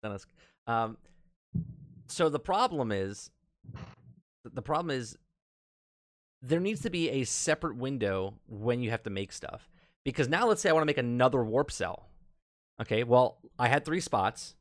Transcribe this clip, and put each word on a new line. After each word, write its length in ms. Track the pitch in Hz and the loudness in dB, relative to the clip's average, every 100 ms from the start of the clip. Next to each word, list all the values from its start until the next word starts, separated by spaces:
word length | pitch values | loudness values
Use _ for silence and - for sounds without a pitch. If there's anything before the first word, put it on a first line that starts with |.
Don't 120 | 110 | -8
ask. 140 | 101 - _ _ _ - | -8 -12 _ _ _ -2
Um, 300 | 117 113 110 - - _ _ _ - - - - - - | 0 -2 -6 -20 -20 _ _ _ -6 -6 -14 -18 -20 -14
so 220 | - 160 | 0 2
the 100 | 143 | 2
problem 520 | - 190 247 156 120 | -2 0 2 0 0
is, 380 | 101 95 101 - _ _ _ - - - - - - _ _ 120 | 0 -2 -6 -16 _ _ _ -18 -16 -16 -18 -20 -20 _ _ -12
the 160 | 127 | -12
problem 300 | 117 156 170 | -4 -4 -2
is 260 | 135 117 - _ _ _ _ _ _ _ _ _ _ _ _ | -4 -6 -14 _ _ _ _ _ _ _ _ _ _ _ _
there 180 | 127 165 | -2 0
needs 220 | 185 220 | 0 -2
to 80 | - | -4
be 200 | 175 165 | -2 0
a 140 | 135 | 0
separate 540 | 123 - - 151 165 120 | -2 -2 0 0 -2 -4
window 580 | 131 135 104 95 95 107 - | -6 -2 -2 0 -4 -8 -16
when 340 | 104 110 120 | -6 -2 -2
you 80 | 120 | -2
have 120 | 113 | -4
to 60 | - | -4
make 220 | 95 98 | -6 -8
stuff. 380 | - - - - _ _ _ | -10 -14 -14 -18 _ _ _
Because 240 | - 123 127 | -6 -2 0
now 200 | 165 240 | 2 4
let's 140 | 208 | 4
say 80 | 190 | 4
I 40 | |
wanna 120 | 160 151 | 4 4
make 120 | 143 | 0
another 460 | 120 120 127 135 | 0 4 4 4
warp 280 | 110 120 147 | 2 2 0
cell. 380 | - 87 - - - - _ _ _ _ _ | -2 -4 -6 -14 -20 -20 _ _ _ _ _
Okay, 220 | 110 110 | -2 0
well, 340 | 120 123 127 - - - | 6 6 6 2 -20 0
I 120 | 120 | 4
had 160 | 143 147 | 4 2
three 160 | 170 | -2
spots 540 | 175 110 95 - - - | 0 2 2 -2 -16 -18